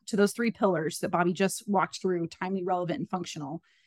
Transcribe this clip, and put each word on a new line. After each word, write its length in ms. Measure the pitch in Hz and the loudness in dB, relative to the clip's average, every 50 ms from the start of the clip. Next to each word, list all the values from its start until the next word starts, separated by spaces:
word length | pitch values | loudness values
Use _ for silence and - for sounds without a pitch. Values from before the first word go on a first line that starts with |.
| _ | _
to 100 | - - | -2 2
those 160 | 185 202 202 | 4 4 4
three 200 | - - 240 226 | 4 2 -2 -2
pillars 480 | - - 247 202 180 156 160 151 - - | 0 2 2 2 2 2 0 -2 -4 -4
that 100 | - - | -4 0
Bobby 240 | - 170 175 175 180 | 2 2 2 2 2
just 340 | 151 196 196 - - - - | 2 2 0 0 -2 -4 0
walked 320 | 202 185 165 - - - | 2 2 2 0 -2 -4
through, 280 | - 185 180 175 170 160 | -2 0 0 0 -2 -4
timely, 360 | - - 185 185 196 190 180 | -6 -6 -4 -4 -2 -2 -2
relevant, 360 | 185 185 180 180 170 160 - | 0 0 0 0 -2 -4 -4
and 100 | - - | -6 -4
functional, 520 | - 180 170 - - 160 147 135 151 170 _ _ _ _ _ | -4 -6 -6 -6 -10 -10 -8 -8 -8 -10 _ _ _ _ _